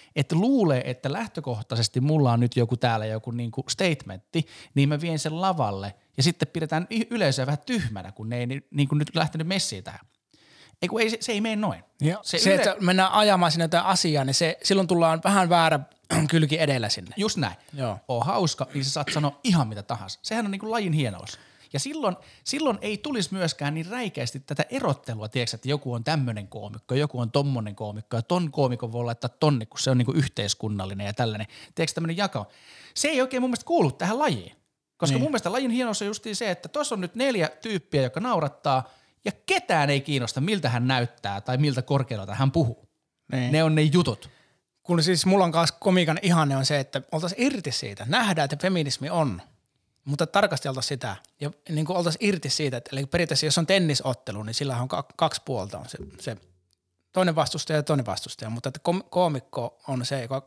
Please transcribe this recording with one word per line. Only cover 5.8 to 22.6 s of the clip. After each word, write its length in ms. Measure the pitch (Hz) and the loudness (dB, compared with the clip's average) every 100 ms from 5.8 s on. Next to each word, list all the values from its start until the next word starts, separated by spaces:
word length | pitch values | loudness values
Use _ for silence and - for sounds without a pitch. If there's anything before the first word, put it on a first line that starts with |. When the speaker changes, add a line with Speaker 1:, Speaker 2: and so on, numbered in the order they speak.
| 98 - _ - | -8 -12 _ 2
Speaker 1:
Ja 60 | |
sitten 240 | 131 - 143 | 2 2 -2
pidetään 400 | 170 156 156 180 | -2 -2 -2 -2
y-, 160 | 226 226 | -4 -2
yleisöä 360 | 240 165 127 131 | 0 2 2 -2
vähän 140 | 147 - | -4 -2
tyhmänä, 460 | 240 131 104 90 | -2 -2 -6 -10
kun 180 | 98 110 | -10 -6
ne 80 | 120 | -4
ei 80 | 120 | -4
ni-, 200 | 135 - | -6 -6
niinku 240 | 147 139 147 | 0 2 2
nyt 200 | 147 160 | 0 0
lähtenyt 320 | 151 160 160 | -2 -2 -4
messiin 360 | 190 - 101 | -2 -4 -6
tähän. 160 | 95 104 - _ _ _ _ - - _ | -12 -16 -20 _ _ _ _ -20 -20 _
Ei 60 | 180 | -4
kun 120 | 220 | 0
ei, 80 | 226 | 0
se, 80 | 220 | -2
se 120 | - | -4
ei 100 | 208 | -2
mene 140 | 220 214 | -2 -2
noin. 280 | 208 107 - _ | -2 -4 -12 _
Speaker 2:
Joo. 180 | 147 196 | 0 0
Speaker 1:
Se 140 | - 165 | -2 2
Speaker 2:
Se, 160 | - | 4
Speaker 1:
yle- 20 | 196 | 4
Speaker 2:
että 120 | 208 - | 4 2
mennään 320 | 180 185 190 | 2 4 4
ajamaan 400 | 214 214 190 175 | 4 6 6 4
sinne 120 | 156 165 | 2 2
jotain 200 | 170 175 | 2 2
asiaa, 380 | 190 175 147 135 | 2 2 0 0
niin 80 | |
se, 240 | 135 160 - | 2 0 0
silloin 240 | - 196 180 | 2 2 4
tullaan 340 | 175 165 160 | 4 4 4
vähän 260 | 185 196 180 | 4 4 6
väärä 300 | 175 160 147 135 _ - | 6 6 4 -2 _ -2
<clears throat> 240 | 160 156 | 2 4
kylki 280 | 165 151 156 | 4 4 4
edellä 300 | 151 131 107 | 2 2 0
sinne. 240 | - 90 - | -4 -6 -4
Speaker 1:
Just 200 | 208 196 | -2 0
näin. 180 | 117 90 - | -2 -4 -12
Speaker 2:
Joo. 260 | 143 123 98 - | -6 -6 -6 -4
Speaker 1:
Oo 140 | 120 | -2
hauska, 440 | 127 208 170 - - | 0 0 0 -2 -6
niin 120 | 143 135 | -4 -4
sä 60 | |
saat 160 | 151 143 | -4 -4
sanoa 260 | 151 147 - | -2 -2 -2
ihan 240 | 247 175 113 | 2 2 2
mitä 160 | 104 | -4
tahansa. 360 | - 110 92 - | -8 -8 -8 -14
Sehän 240 | - 220 214 | -6 -4 -4
on 60 | |
niinku 200 | 196 214 | -6 -4
lajin 220 | 226 196 | -2 0
hienous. 460 | 156 127 95 98 - - _ - | 0 0 -4 -12 -16 -20 _ -10
Ja 60 | 139 | -6
silloin, 360 | 262 311 233 180 - - | -6 -4 -4 -4 -10 -14
silloin 340 | - 277 | -8 -2